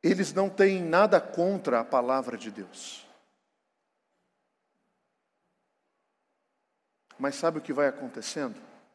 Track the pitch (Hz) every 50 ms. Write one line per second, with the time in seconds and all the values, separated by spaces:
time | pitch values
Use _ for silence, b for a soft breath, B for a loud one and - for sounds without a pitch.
0 | - 170 190 185 196 156 - 190 196 196 190 - 202 196 196 185 175 165 160 180
1 | 208 214 196 175 - - - - 170 185 202 190 - 147 120 117 117 - - 131
2 | 123 123 131 135 127 123 117 107 110 110 101 110 95 90 - - - - - -
3 | - - _ _ _ _ _ _ _ _ _ _ _ _ _ _ _ _ _ _
4 | _ _ _ _ _ _ _ _ _ _ _ _ _ _ _ _ _ _ _ _
5 | _ _ _ _ _ _ _ _ _ 175 _ _ _ _ _ _ _ _ _ _
6 | _ _ _ _ _ _ _ _ _ _ _ _ _ _ _ _ _ _ _ _
7 | _ _ _ _ 131 139 139 - - 165 165 156 - - 135 135 147 139 131 -
8 | 131 123 - 117 110 - - 160 143 127 107 - - - - - _ _ _